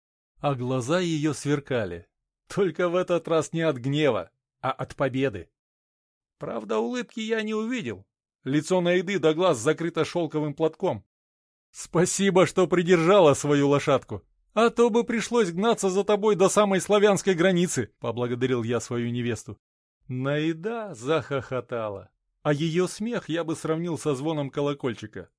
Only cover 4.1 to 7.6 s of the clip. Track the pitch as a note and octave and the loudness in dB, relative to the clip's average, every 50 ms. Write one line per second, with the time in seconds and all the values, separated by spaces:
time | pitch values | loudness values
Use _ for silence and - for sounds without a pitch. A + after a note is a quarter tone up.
4.1 | A2+ F#2+ E2 - _ _ _ _ _ - - C3 - - C3 - - - C#3+ C3+ | 2 0 -4 -8 _ _ _ _ _ -6 -6 -6 -4 -4 -8 -10 -4 -4 -2 -2
5.1 | A#2+ C3 C#3 C3 G2 F2+ D#2+ _ _ _ _ _ _ _ _ _ _ _ _ _ | 0 0 -2 -2 -2 -6 -14 _ _ _ _ _ _ _ _ _ _ _ _ _
6.1 | _ _ _ _ _ - - - G#3+ A3+ G#3+ G3+ A3+ A3 A#3 A#3+ B3 B3 A#3 _ | _ _ _ _ _ -14 -12 -8 -8 -8 -6 -4 -2 -2 -2 -2 -4 -6 -8 _
7.1 | - A3+ A3 A3 A3+ A3 G#3+ G#3+ A3 G#3+ | -8 -8 -4 -4 -4 -4 -2 -4 -4 -4